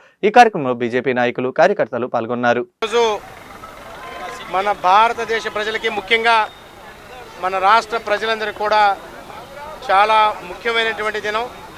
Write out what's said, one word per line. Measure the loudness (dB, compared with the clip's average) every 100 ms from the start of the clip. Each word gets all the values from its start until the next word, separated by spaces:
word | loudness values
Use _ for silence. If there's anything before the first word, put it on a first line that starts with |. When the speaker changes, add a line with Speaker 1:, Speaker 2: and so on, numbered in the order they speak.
| -14 _ 4
Speaker 1:
ఈ | 8
కార్యక్రమంలో | 6 4 -2 -2
బీజేపీ | 0 0 0 0
నాయకులు, | 0 0 -4 4
కార్యకర్తలు | 4 4 -2 -2 -4
పాల్గొన్నారు. | -4 -4 0 2 2 -2 _
Speaker 2:
ఈరోజు | -2 0 0 -2 -8 -20 -20 -20 -20 -20 -18 -16 -16 -12 -12 -12 -6 -2
మన | -2 0 4
భారతదేశ | 6 4 2 -4 -4 -4 -6
ప్రజలకి, | -4 -4 -4 -4
ముఖ్యంగా | 0 2 4 2 2 -6 -20 -20 -20 -20 -20 -20 -18 -8
మన | -4 0 4
రాష్ట్ర | 4 2 -6 -2
ప్రజలందరికీ | -2 -2 -4 -4 -4
కూడా | 0 4 4 2 -6 -18 -18 -18 -18 -16 -14 -12 0
చాలా | 4 4 4 2 0 -10
ముఖ్యమైనటువంటి | -8 -4 -2 -2 -2 -4 -4 -4
దినం. | -4 -6 -10 -18